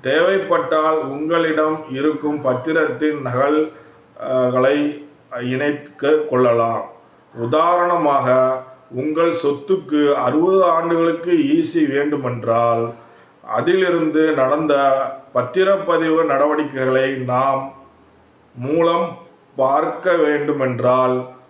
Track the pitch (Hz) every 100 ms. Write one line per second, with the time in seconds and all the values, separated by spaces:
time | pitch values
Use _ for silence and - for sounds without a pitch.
0 | 131 151 180 190 - 170 - 156 156 156
1 | 135 143 156 165 160 151 156 156 - 131
2 | 151 151 151 147 127 123 160 160 151 127
3 | 151 147 127 123 139 151 156 - - -
4 | _ - 135 131 127 127 131 147 147 147
5 | - - _ 123 123 131 147 143 - -
6 | 139 151 151 127 123 117 113 113 - -
7 | - _ _ 120 117 151 170 180 175 175
8 | 151 139 127 127 127 131 - - _ 123
9 | 151 156 170 - 143 139 - 190 139 151
10 | 147 143 127 151 175 190 180 165 170 165
11 | 165 165 180 170 139 160 156 170 147 139
12 | 143 147 127 120 113 117 117 117 117 -
13 | - - - _ - 110 139 185 180 170
14 | 156 151 156 143 131 147 156 139 139 135
15 | 131 - - 123 123 185 185 196 160 165
16 | 160 160 160 139 147 151 147 135 131 131
17 | 135 135 127 123 135 135 131 - - _
18 | _ _ _ _ _ 123 127 160 165 170
19 | 170 - - - _ - 151 143 170 -
20 | 185 170 151 147 147 143 131 120 123 127
21 | 127 127 123 -